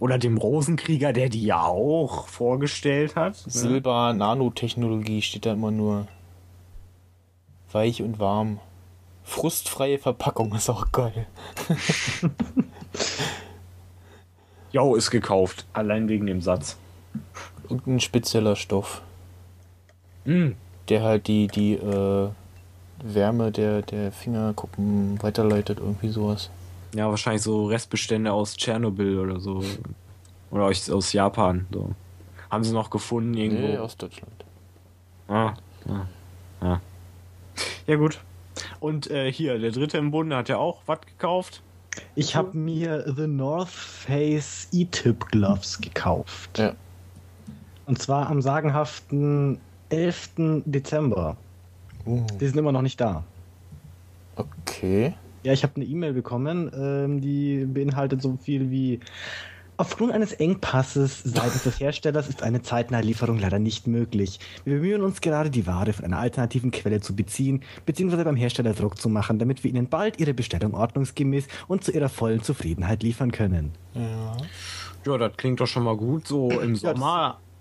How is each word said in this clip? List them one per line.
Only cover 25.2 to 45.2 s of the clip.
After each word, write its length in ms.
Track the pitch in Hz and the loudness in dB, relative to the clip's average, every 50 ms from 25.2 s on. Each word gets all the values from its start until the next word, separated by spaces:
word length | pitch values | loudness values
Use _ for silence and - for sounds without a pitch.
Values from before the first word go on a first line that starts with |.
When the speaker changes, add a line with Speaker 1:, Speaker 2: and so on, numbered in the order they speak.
Speaker 2:
weiterleitet, 580 | 107 107 104 117 110 107 104 104 104 - 101 - | 0 0 2 2 4 4 4 4 2 0 -4 -2
irgendwie 300 | 98 98 101 - - 110 | -2 -4 -2 -2 -2 -2
sowas. 400 | 110 107 104 104 104 98 - - - - - - - - - - - | 0 0 0 0 0 -2 -4 -10 -14 -16 -18 -18 -18 -18 -14 -8 -4
Speaker 1:
Ja, 140 | 107 107 110 | -2 0 0
wahrscheinlich 320 | 107 104 - 120 107 104 | 0 0 0 0 0 0
so 240 | 104 110 107 107 104 | 2 2 2 2 2
Restbestände 680 | 104 113 113 - - - 107 - - 110 110 110 107 | 2 0 0 -2 -2 -4 -4 0 0 0 0 2 2
aus 240 | 101 107 107 107 - | 2 0 0 -2 -4
Tschernobyl 600 | - - 127 110 113 120 107 95 101 101 98 98 95 | -4 -2 -2 0 0 0 0 0 2 2 2 2 2
oder 200 | 95 95 95 90 | 0 -2 -2 -4
so. 240 | 95 101 95 95 95 98 101 - - - - - - - - - - - - - - - | -4 -4 -4 -4 -4 -6 -6 -8 -10 -12 -12 -14 -18 -20 -20 -20 -20 -20 -20 -20 -12 -4
Oder 140 | 92 101 98 | 0 2 4
aus, 240 | 98 92 - - - | 4 2 2 0 0
aus 240 | 85 98 95 - - | 0 0 2 2 2
Japan, 520 | 101 98 101 - 117 101 92 90 90 92 92 | 4 4 4 4 4 4 4 4 2 -2 -4
so. 180 | 98 98 98 98 98 - - - - - - - - - - - | -6 -6 -6 -6 -8 -10 -12 -18 -20 -20 -20 -20 -20 -20 -8 -4
Haben 140 | 104 107 113 | -2 -2 0
sie 100 | 113 113 | 0 0
noch 160 | 113 110 - | 0 -2 -2
gefunden 440 | - 104 - - 120 117 113 117 117 | -4 -4 -2 -2 -2 -2 0 0 0
irgendwo? 340 | 110 107 110 107 117 135 | 0 0 0 0 0 0
Speaker 2:
Nee, 100 | 143 143 | 0 0
aus 200 | 127 113 117 - | -2 -4 -8 -10
Deutschland. 360 | - 95 90 - - - - - - - - - - - - - - - - - - - - - - - | -12 -14 -14 -14 -16 -18 -18 -18 -20 -20 -20 -20 -20 -20 -20 -20 -20 -20 -20 -20 -20 -20 -20 -20 -16 -4
Speaker 1:
Ah, 260 | - 104 110 113 110 104 - - - - - - | 0 2 2 2 2 -2 -6 -12 -20 -20 -14 -10
ja. 220 | - 101 98 92 92 - - - - - - - - - - | -8 -6 -6 -6 -8 -10 -14 -20 -20 -20 -20 -20 -20 -8 -4
Ja. 200 | 90 90 90 87 - - - - - - - - - - - - - - - - - - - - - | 0 0 0 0 -4 -8 -16 -20 -20 -20 -20 -20 -20 -20 -20 -20 -20 -14 -10 -8 -8 -8 -8 -4 0
Ja, 80 | - 156 | 2 4
gut. 240 | 147 151 156 - - - - - - - - - - - - - - | 4 4 2 2 -4 -12 -20 -20 -20 -20 -16 -14 -12 -12 -12 -10 -6
Und, 300 | 151 151 156 147 - - | -4 -4 -4 -4 -4 -4
äh, 220 | 156 139 135 131 | -2 0 0 0
hier, 260 | 131 - 160 135 123 | 0 0 0 0 0
der 140 | 110 113 113 | 0 0 0
Dritte 260 | 110 127 147 147 - | 0 0 -2 0 0
im 140 | 160 147 147 | 0 0 0
Bunde 240 | 147 160 160 160 143 | 0 0 0 0 0
hat 140 | 127 113 - | 0 0 0
ja 80 | 120 | 0
auch 240 | 104 143 175 165 - - | 0 0 -2 -2 -4 -4
was 160 | - 160 - | -4 -4 -4
gekauft. 640 | - - - - - 170 180 185 180 - - - - - - - - - - - - - - | -6 -12 -8 -4 -2 0 0 -2 -2 -6 -12 -20 -20 -20 -20 -20 -14 -12 -12 -12 -12 -6 -4
Speaker 3:
Ich 200 | 147 139 - - | -2 -2 0 2
hab 180 | 156 185 185 160 | 0 0 0 -2
mir 580 | 160 156 165 165 160 170 165 156 147 - 151 135 | -4 -4 -2 -2 -2 -2 -2 -2 -2 -4 -4 -4
The 120 | 143 156 | -2 -2
North 420 | 156 143 135 131 139 156 175 185 175 | 0 0 0 0 0 -2 -2 -4 -6
Face 960 | - - - - - - - - 135 143 151 151 151 151 143 - - - - - | -8 -12 -14 -14 -14 -10 -4 0 0 2 2 2 2 0 -2 -4 -10 -12 -6 0
E-Tip 600 | - 175 175 175 - - - 120 110 - | 2 2 2 2 0 2 4 4 4 2